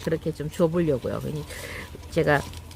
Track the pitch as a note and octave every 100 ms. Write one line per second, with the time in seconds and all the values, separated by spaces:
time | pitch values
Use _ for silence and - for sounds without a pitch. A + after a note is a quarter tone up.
0 | - D#3+ E3 D3+ D3 - E3 F3 E3 B2+
1 | G#2+ G#2+ C3+ D3 - - - - - -
2 | - E3+ D3 C#3+ - - -